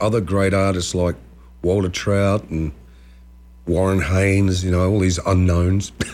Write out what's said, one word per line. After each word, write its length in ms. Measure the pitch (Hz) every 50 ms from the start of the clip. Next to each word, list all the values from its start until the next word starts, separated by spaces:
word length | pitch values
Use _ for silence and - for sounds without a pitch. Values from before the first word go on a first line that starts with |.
other 200 | 101 107 110 113
great 320 | 92 82 98 98 98 95 98
artists 400 | 98 98 98 92 90 85 - -
like 200 | 90 87 87 82 - - - - - - - - -
Walter 260 | - 87 95 101 95 90
Trout 600 | 87 - - 104 101 98 101 98 101 107 - -
and 220 | 80 80 80 73 - - - - - - - - - - - - - - - - - - -
Warren 340 | 87 85 87 95 95 95 95
Haynes, 600 | 78 76 90 92 98 98 95 101 98 95 90 92 92
you 80 | 92
know, 180 | 90 87 92 92
all 100 | 104 104
these 200 | 92 92 85 85
unknowns. 720 | - 98 95 90 92 90 85 85 87 90 98 101 98 - - - - -